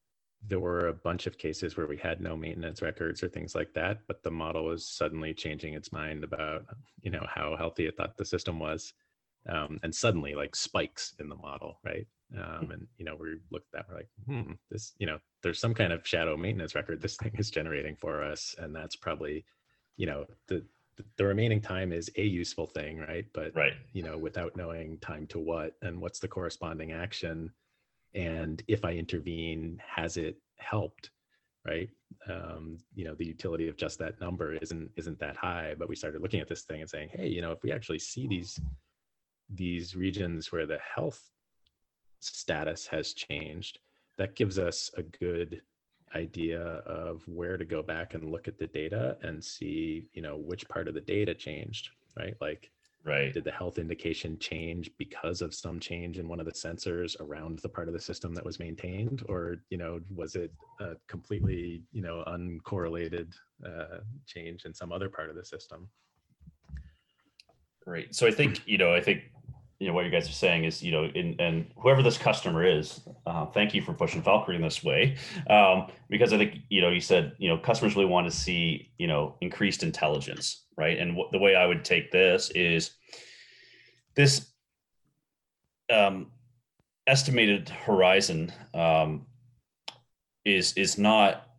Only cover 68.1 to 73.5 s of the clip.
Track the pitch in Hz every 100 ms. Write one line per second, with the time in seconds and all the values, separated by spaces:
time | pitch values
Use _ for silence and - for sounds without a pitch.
68.1 | - 117 110 135 - - 95 87 87 101
69.1 | 87 - - - - - - 95 87 87
70.1 | 85 73 - 92 85 80 - 87 78 78
71.1 | 82 85 80 87 82 - - 127 135 123
72.1 | - 113 104 92 82 92 78 76 - -
73.1 | - 85 85 76